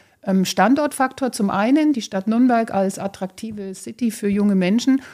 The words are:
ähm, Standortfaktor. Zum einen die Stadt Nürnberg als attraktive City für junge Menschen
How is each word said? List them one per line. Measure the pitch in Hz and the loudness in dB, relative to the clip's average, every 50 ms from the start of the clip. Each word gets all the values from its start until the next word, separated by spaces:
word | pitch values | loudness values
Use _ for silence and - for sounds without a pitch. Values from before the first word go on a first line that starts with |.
| _ _ _ _ - - | _ _ _ _ -4 0
ähm, | 190 190 185 | 0 2 0
Standortfaktor. | - - - 185 220 269 302 294 294 - - 269 262 262 - 277 247 | 0 2 2 4 4 4 2 2 -2 -2 -2 -4 -4 -2 -4 -4 -4
Zum | 240 - 220 196 | -2 -2 -2 -2
einen | - 196 202 226 269 311 302 302 285 | 0 0 2 2 2 4 4 2 0
die | 247 | 0
Stadt | 202 - - 190 185 220 | -4 -4 -6 -4 -2 0
Nürnberg | 220 233 254 254 240 233 226 220 - | 2 2 4 4 4 2 0 0 0
als | 196 196 190 196 - | 0 0 0 -2 -4
attraktive | - 196 - - 190 185 - - - 220 214 208 196 190 190 | -8 -8 -8 -8 -10 -10 -10 -12 -12 -12 -10 -10 -10 -12 -12
City | 190 - 226 226 - 247 226 | -12 -14 -16 -8 -4 -4 -4
für | 214 - - 202 | -4 -2 -2 -2
junge | 196 208 202 208 196 | 0 2 2 4 4
Menschen | 190 180 180 202 240 - 269 262 269 - - | 4 2 2 2 2 2 2 0 0 -2 -8